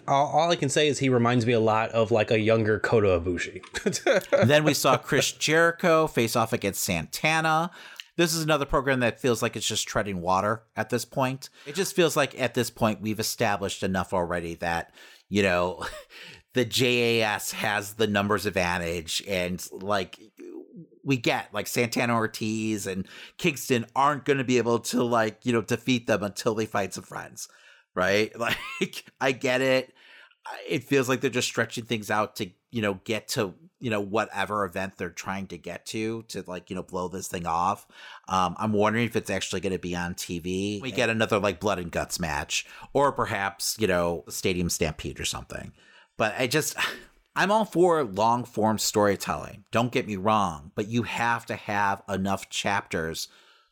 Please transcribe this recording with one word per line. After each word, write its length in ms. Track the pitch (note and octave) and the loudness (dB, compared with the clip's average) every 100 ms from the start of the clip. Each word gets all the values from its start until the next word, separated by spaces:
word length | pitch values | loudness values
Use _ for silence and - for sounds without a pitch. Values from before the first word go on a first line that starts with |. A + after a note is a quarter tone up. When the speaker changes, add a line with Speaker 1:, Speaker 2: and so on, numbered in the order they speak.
| - | 2
Speaker 1:
All, 220 | C#3 D3 | 4 4
all 220 | C#3+ E3+ | 4 2
I 60 | F3 | 2
can 120 | C#3+ | 2
say 180 | D#3+ D3+ | 2 2
is 140 | C3 | 4
he 80 | C3+ | 4
reminds 360 | B2 A#2 B2 | 4 4 4
me 80 | A2+ | 4
a 40 | A#2+ | 4
lot 300 | A2 A2 A2+ | 4 4 2
of, 220 | A#2 G#2+ | 2 4
like, 180 | A2 A2 | 4 4
a 80 | A2+ | 4
younger 400 | G#2+ A2+ A2 G#2+ | 4 4 4 2
Kota 300 | - A#2 G2+ F2+ | 4 4 6 4
Ibushi. 420 | E2+ F2 - F#3 - - G#3+ - - G#3+ - - | 2 -2 -4 -10 -12 -4 -4 -2 2 0 2 4
<laughs> 60 | A2+ | 6
Speaker 2:
Then 160 | D3 | 6
we 120 | D3+ | 4
saw 240 | C#3 C#3+ B2+ | 2 4 2
Chris 340 | - C#3 - | 2 0 0
Jericho 760 | - - D#3 E3+ E3 F3+ D#3+ D#3+ | -2 2 4 4 2 2 4 4
face 300 | - A2+ A#2+ | 2 2 2
off 160 | A2 | 0
against 320 | A#2+ G2+ F2+ | 0 -2 -2
Santana. 880 | - F2 - - D#3 D#3+ D#3+ D#3 E3+ - - - - - | -2 -2 -4 -4 0 0 2 0 0 -6 -20 -20 -16 0
This 160 | E3+ | 0
is 120 | E3 | 2
another 200 | D#3 D3+ C#3 | 2 2 2
program 340 | D#3 C3 C3 | 0 2 2
that 180 | A#2+ - | 2 0
feels 240 | C3 A#2 | 0 2
like 140 | A#2 A2 | 0 -2
it's 100 | - | -4
just 220 | G#2+ - | -4 -2
treading 320 | B2+ G#2 F#2 | -2 -2 -4
water 420 | E2+ F#2 G#2 A2+ - - | 2 2 2 -2 -6 -6
at 120 | G#2+ | -2
this 160 | A#2+ | -2
point. 440 | - - C3 C3 - - - | -4 -2 -2 -4 -12 -16 -10
It 80 | |
just 220 | D3+ F#3 - | -4 -2 2
feels 200 | E3 D#3 | 2 4
like 220 | C3+ - | 0 0
at 140 | B2 | -2
this 160 | B2+ A#2 | 0 -2
point 300 | - A2+ G2 | 0 0 0
we've 180 | G#2 G#2+ | -4 -2
established 640 | A2 - A2+ G2+ G2 - | -4 0 0 0 -2 -4
enough 320 | G2 F#2 F2+ | -2 -2 0
already 400 | F#2+ E2+ F2 E2+ E2 | 0 0 -2 -4 -4
that, 380 | E2+ E2+ - - - - _ | -2 -2 -4 -14 -20 -20 _
you 140 | G2 | 2
know, 420 | G2 F2+ F2+ E2 D#2 - - - | 4 4 2 -2 -10 -12 -18 -20
<laughs> 340 | - - _ | -20 -20 _
the 120 | - | -2
J 560 | A#2+ G#2+ B2 B2 A#2+ A#2 | 0 2 2 2 2 2
A 40 | |
S 260 | G#2+ G2+ - | 2 -2 -4
has 440 | - A2+ G#2 G#2 | -4 0 0 -2
the 120 | - A2 | 0 2
numbers 400 | G#2 G2+ G#2 G#2 | 4 4 2 2
advantage, 720 | F#2 F2+ F2+ E2+ E2+ D#2+ - - | 0 0 0 -2 -4 -4 -6 -2
and, 400 | F#2+ F2+ F2+ - | -2 -2 -4 -8
like, 480 | - F#2+ G#2 F#2 - G#2+ _ - - - F#3+ D#3+ _ | -12 -2 -2 -2 -10 -20 _ -16 -16 -18 -20 -20 _
we 140 | C3+ C3+ | -2 0
get, 360 | D#3+ C3 G2 | 0 -2 -4
like, 140 | G#2 F#2+ | -6 -4
Santana 480 | - A#2+ C3 B2 | -2 0 0 0
Ortiz 720 | A#2 A2 - A2 A2 A2 G#2+ G2 | 0 0 -2 -4 -2 -2 -2 -4
and 220 | F#2 F#2 - - _ | -6 -8 -10 -20 _
Kingston 480 | F3+ C3+ - B2+ A2 B2+ | -2 -2 0 -2 0 2
aren't 280 | C#3+ C#3+ | 2 2
gonna 200 | C3+ C#3 | 0 0
be 140 | B2 B2+ | 4 2
able 200 | A#2 A#2 | 4 0
to, 240 | - B2 | 0 -2
like, 420 | A#2+ A#2 A2 G#2+ | 2 2 2 -2
you 80 | B2 | 0
know, 80 | A2+ | 0
defeat 460 | G#2 A#2 - B2 A#2 | 0 -4 0 0 2
them 160 | G#2 | 0
until 320 | G2+ - - | 0 -2 -2
they 120 | G#2+ A2 | -2 -2
fight 280 | G#2 F#2+ | -2 -4
some 80 | - | -8
friends, 440 | F#2+ - D#2+ - - _ - - _ - | -12 -12 -12 -14 -18 _ -20 -20 _ -2
right? 360 | F#2 G2+ G#2+ - | 2 2 2 -2
<laughs> 20 | |
Like, 680 | A#2 - - - G3 - - _ | -4 -4 -6 -6 -6 -6 -16 _
I 120 | C3 | -2
get 280 | B2+ C3+ B2+ | 0 0 2
it. 320 | C3+ C3 B2+ _ - - - _ - - - | 2 2 0 _ -20 -20 -20 _ -18 -14 -6
It 160 | D#3+ | -6
feels 240 | - C#3 B2 | 0 2 2
like 120 | C3 | 0
they're 100 | C3+ | 0
just 180 | A#2+ A#2+ | -2 -2
stretching 360 | - A2+ - | -2 -2 -4
things 260 | A2+ A#2 G#2 | -6 -6 -2
out 240 | G#2+ G#2+ - | -2 -2 -4
to, 140 | G2 - _ | -10 -10 _
you 120 | A#2 | -2
know, 180 | G#2+ F#2+ | -2 -2
get 240 | - G#2+ - | -4 -6 -4
to, 260 | - G2+ E2+ E3 _ | -4 -4 -4 -20 _
you 80 | B2 | -4
know, 100 | G#2+ | -2
whatever 640 | G2+ G#2 G#2+ G2+ F#2+ G#2 | -2 -2 -2 -4 -4 -2
event 300 | G2 F2+ F#2+ - | -2 -4 -6 -6
they're 120 | F2+ | -10
trying 360 | - - G2 G2 | -8 -8 -8 -8
to 100 | F2 | -12
get 280 | E2+ E2+ - | -12 -12 -10
to, 360 | A2 A2 A2+ G#2+ | -6 -4 -6 -10
to, 160 | G#2 F2+ | -12 -10
like, 220 | F2+ - | -12 -10
you 60 | F#2 | -10
know, 60 | |
blow 260 | E2+ F2+ F2+ | -8 -6 -6
this 200 | F#2 F2+ | -6 -8
thing 180 | F#2 E2+ | -6 -2
off. 400 | E2 F2+ G#2 - - - - - | 0 0 -2 -8 -20 -20 -20 -4
Um, 260 | F#2+ F2+ F2+ | 0 0 -2
I'm 140 | A2 | -2
wondering 340 | G#2 G#2+ A2 A#2 | 2 2 2 0
if 100 | G#2+ | -2
it's 140 | - | -2
actually 300 | F#2+ - G2 | -4 -4 -4
gonna 180 | F#2+ F2+ | -2 -4
be 160 | F2+ F2 | -4 -4
on 180 | F2 | -6
T 240 | F2+ - F2 | -8 -8 -6
V. 420 | E2+ F#2 G2+ G#2 | -4 -4 -2 -4
We 100 | C3 | -6
get 180 | - A#2 | 0 0
another, 280 | A2+ A2 A2 | 2 2 2
like, 220 | G2+ F2+ | 2 0
blood 180 | G#2+ F#2 | -2 -2
and 120 | F2 | -2
guts 280 | E2+ D2+ - | -4 -4 -4
match, 460 | E2+ D2 D#2 - - - - | -2 -4 -4 -6 -6 -16 -4
or 200 | C3 C#3 | 2 2
perhaps, 640 | B2 A2 G#2+ G2 - - - | 2 -2 -2 -4 -4 -6 -2
you 80 | G#2+ | 2
know, 380 | F2+ F2 E2+ - | 2 2 -2 -8
Stadium 420 | - G#2 F2+ F2 | -4 -2 0 -2
Stampede 500 | - D#2+ D2+ - C2+ | 0 -2 -4 -10 -8
or 40 | - | -8
something. 460 | C2 B1+ - - - _ - _ _ | -8 -10 -14 -14 -18 _ -20 _ _
But 180 | A2 G2+ | -2 0
I 80 | B2+ | 0
just, 300 | D3+ D3 - | 0 -2 -4
<sighs> 560 | - - - _ _ - | -6 -6 -16 _ _ -2
I'm 140 | F3+ | 2
all 140 | G#3+ | 2
for 400 | A3 E3 F3+ D#3+ | 2 4 4 4
long 400 | B2 F#2+ A2+ A#2+ | 0 2 2 2
form 340 | A#2 - G#2+ G#2+ | -2 0 2 2
storytelling. 840 | - G#2+ G#2 F#2+ - D#2 - - - | 0 4 4 2 -2 -6 -6 -14 -4
Don't 180 | A2+ A#2+ | 0 0
get 140 | B2+ G2+ | 0 -2
me 100 | G2+ | -2
wrong, 540 | G2 G#2+ G2 D2+ D2 | 2 4 2 -2 -8
but 120 | - G#2 | -6 -2
you 140 | A#2 | -2
have 420 | G#2 - A#2 A#2 - | -2 -2 0 0 -4
to 100 | G#2+ | -10
have 460 | - G2+ G2+ G2 - | -4 0 0 0 -4
enough 400 | G2 F#2+ G2 - | -2 0 -2 -4
chapters 800 | - G#2 G2+ - F#2+ D#2+ D#2+ - - _ _ _ | -4 -2 -2 -2 -4 -4 -6 -10 -14 _ _ _